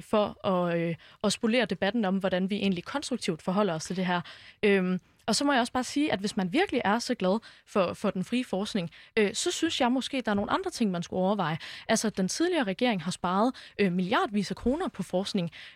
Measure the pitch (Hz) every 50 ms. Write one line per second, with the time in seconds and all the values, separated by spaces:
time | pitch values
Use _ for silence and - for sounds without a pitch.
0 | - - - 214 208 - - - - 208 185 180 175 175 170 170 165 170 165 -
1 | - - - - - 202 - - - 220 226 240 220 - 190 - 190 196 214 240
2 | 202 185 190 190 190 185 185 180 190 185 208 196 196 196 185 175 - - - 285
3 | - - 247 - - 208 160 - - 196 180 208 214 185 160 156 - - 180 190
4 | 180 180 180 175 - - - - - - - - 208 202 196 190 185 185 185 180
5 | - _ _ _ - 233 214 - 285 285 277 233 240 - - 254 240 - - 285
6 | 302 311 - 185 202 202 - 202 185 175 185 320 381 - 320 240 - 190 208 240
7 | - - 247 - 185 185 196 226 - - - - _ - - 208 175 185 190 -
8 | - 196 - 185 180 - 240 254 254 - 202 185 202 - - 196 170 165 - -
9 | - - - 226 208 190 - - - 349 - - 320 330 - - 262 240 254 269
10 | - - 285 262 240 220 202 202 208 - - 339 381 359 - - 233 196 180 175
11 | 180 - - 185 185 190 214 202 175 151 165 - - - - - - - 226 -
12 | - 208 - 202 190 180 - - 330 370 359 311 247 196 185 - 247 247 214 180
13 | 151 180 - - - 175 185 196 226 262 - - - - - 214 208 185 175 185
14 | 180 180 247 339 381 254 202 208 185 - 190 - - 233 277 339 381 247 - -
15 | 180 - - 180 202 - - 196 170 165 - - - - -